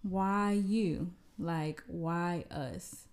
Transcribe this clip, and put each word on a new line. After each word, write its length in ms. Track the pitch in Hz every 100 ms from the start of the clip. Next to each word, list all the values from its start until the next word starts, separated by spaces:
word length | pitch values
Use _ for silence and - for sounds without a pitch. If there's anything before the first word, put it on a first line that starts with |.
why 480 | 202 190 190 202 202
you? 600 | 202 190 214 202 151 175 - - -
Like, 440 | 170 165 156 156 -
why 580 | 165 165 170 175 175 -
us? 560 | - 135 185 - - -